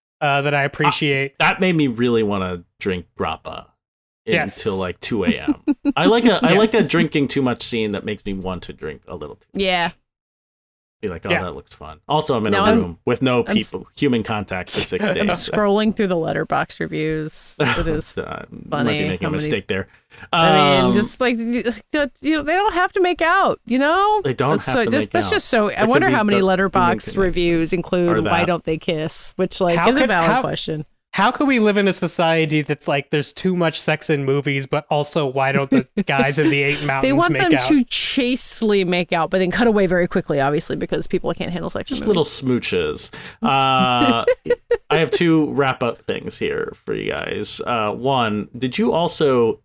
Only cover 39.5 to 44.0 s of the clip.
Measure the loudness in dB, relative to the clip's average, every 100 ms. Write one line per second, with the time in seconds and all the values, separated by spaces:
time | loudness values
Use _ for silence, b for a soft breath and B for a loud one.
39.5 | 2 2 4 4 2 0 -2 0 0 2
40.5 | 0 -2 -6 -4 -4 -2 -4 -4 -6 -6
41.5 | -6 -6 -8 -6 -4 0 2 2 -2 0
42.5 | -2 0 -2 -2 -4 -8 B B B 0
43.5 | 2 2 2 2 2